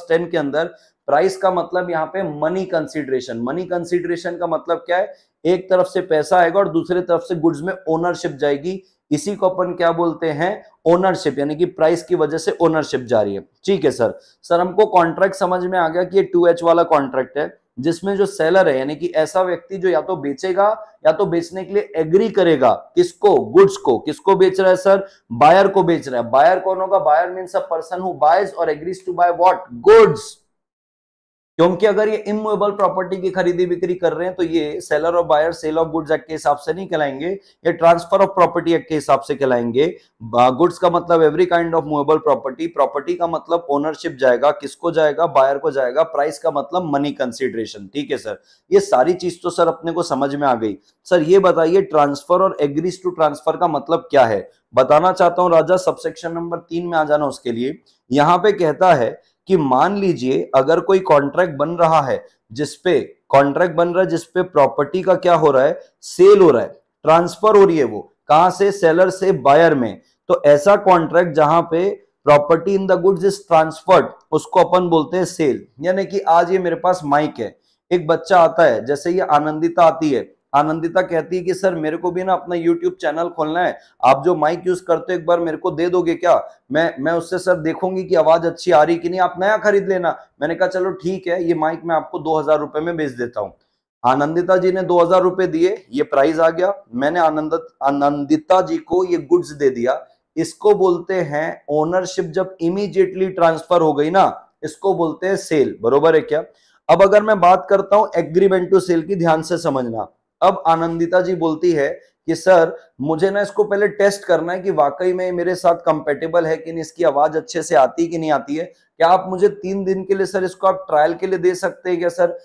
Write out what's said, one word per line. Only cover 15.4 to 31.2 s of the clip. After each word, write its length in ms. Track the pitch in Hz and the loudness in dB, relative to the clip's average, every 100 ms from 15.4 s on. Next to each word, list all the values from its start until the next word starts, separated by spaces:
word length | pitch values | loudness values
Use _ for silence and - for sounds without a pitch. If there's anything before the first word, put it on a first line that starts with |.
| 185 180 | -4 -2
में 140 | 180 185 | -2 -2
आ 100 | 165 | -2
गया 160 | 170 | -2
कि 120 | 180 190 | -2 0
ये 60 | |
टू 240 | 190 175 170 | 0 2 2
एच 160 | 170 | 2
वाला 200 | 165 170 | 2 2
कॉन्ट्रैक्ट 560 | 170 151 135 131 131 143 | 2 0 0 -4 -4 -6
है, 220 | 165 - _ - | -8 -10 _ -8
जिसमें 380 | 139 165 190 196 | -6 -4 -4 -2
जो 100 | 196 | -2
सेलर 420 | 196 160 190 175 | 0 2 4 4
है, 100 | 131 | 0
यानी 180 | 135 147 | -4 -6
कि 100 | 170 | -4
ऐसा 360 | 156 151 185 | -2 -2 0
व्यक्ति 340 | 185 170 - 190 | -2 -4 -8 -4
जो 120 | 185 | -2
या 120 | 165 | -2
तो 160 | 151 180 | -2 -6
बेचेगा 680 | 139 139 190 180 202 220 - _ 156 | -6 -6 -4 0 0 -2 -10 _ 0
या 60 | |
तो 140 | 160 190 | 0 0
बेचने 380 | 170 170 185 | -2 -6 -10
के 100 | 170 | -6
लिए 180 | 202 202 160 | -4 -4 -4
एग्री 320 | 156 185 226 | 0 2 2
करेगा। 420 | 196 175 - 131 | 2 2 4 2
किसको? 640 | 104 - - 180 - 208 151 | 2 -2 -2 -2 2 2 2
गुड्स 400 | 110 120 196 190 | 4 4 4 4
को। 220 | - 117 | -2 0
किसको 380 | - 143 - 190 | -2 -4 0 4
बेच 240 | 185 185 | 4 4
रहा 100 | 190 | 2
है 60 | 185 | 2
सर? 300 | 196 196 196 _ _ | 4 2 0 _ _
बायर 360 | 117 147 185 196 | 4 6 6 6
को 140 | 190 | 2
बेच 260 | 175 160 135 | 2 0 -2
रहा 140 | 123 | -6
है। 80 | 117 | 0
बायर 280 | 127 156 185 | 4 4 4
कौन 220 | 185 190 | 0 -2
होगा? 180 | 190 190 | 0 0
Buyer 400 | 160 151 180 185 | 2 2 0 -6
means 240 | 185 190 | -6 -4
a 0 | - | -4
person 280 | 165 156 180 | -6 -6 -8
who 140 | 185 151 | -6 0
buys 300 | 151 175 196 - | 2 2 0 -4
or 100 | 160 147 | -4 -4
agrees 320 | 165 180 - | -8 -10 -10
to 100 | 175 | -2
buy 180 | 175 165 | 0 4
what? 420 | 180 185 - 120 147 | 2 2 -4 -2 8
Goods। 320 | 226 202 143 - - _ _ _ _ _ _ _ _ | 8 8 4 -8 -20 _ _ _ _ _ _ _ _